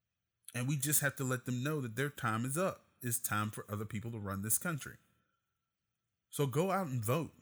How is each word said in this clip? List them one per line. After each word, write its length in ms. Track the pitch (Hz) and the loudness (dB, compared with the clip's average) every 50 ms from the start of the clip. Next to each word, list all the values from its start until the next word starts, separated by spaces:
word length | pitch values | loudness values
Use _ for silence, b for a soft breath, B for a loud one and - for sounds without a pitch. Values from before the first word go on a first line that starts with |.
| _ _ _ _ _ _ _ _ _ - - | _ _ _ _ _ _ _ _ _ -6 -2
And 100 | 120 127 | 0 2
we 120 | 135 156 | 2 2
just 240 | 143 127 151 143 - | 2 2 4 4 4
have 160 | 147 139 - | 4 2 0
to 80 | - 135 | 0 0
let 200 | 127 127 120 - | 0 0 0 0
them 160 | 131 123 123 | -2 -2 -2
know 200 | 127 151 156 151 | 0 -2 -2 -2
that 160 | 127 117 110 | -2 -2 -2
their 120 | 123 139 147 | -2 -2 -2
time 360 | - - - 113 107 113 120 | -2 -2 0 0 2 2 0
is 120 | 131 135 | 0 0
up. 280 | 170 190 175 - - - _ _ _ | 2 2 0 0 -4 -12 _ _ _
It's 180 | - 120 113 - | -2 -2 -2 0
time 320 | - - 107 104 107 107 | 0 0 0 2 0 0
for 140 | - - - - | -2 -6 -6 -6
other 160 | 107 104 110 | -4 -4 -4
people 260 | - - 101 92 117 | -4 -4 -4 -4 -4
to 80 | 117 110 | -6 -4
run 240 | 101 95 98 95 98 | -4 -2 -2 -2 0
this 140 | 110 - | 2 0
country. 380 | - - 180 160 131 - 67 - - _ _ _ _ _ _ _ _ _ _ _ _ _ _ _ _ _ _ _ _ _ _ _ _ _ _ | 2 2 -2 -4 -4 -6 -10 -14 -16 _ _ _ _ _ _ _ _ _ _ _ _ _ _ _ _ _ _ _ _ _ _ _ _ _ _
So 160 | - - 147 | 0 0 0
go 260 | 131 113 143 180 196 | 2 4 2 2 4
out 160 | 180 196 190 | 2 2 2
and 160 | 139 127 123 104 | 0 -2 0 2
vote. 280 | 110 131 170 139 - - - | 2 2 2 0 -2 -8 -16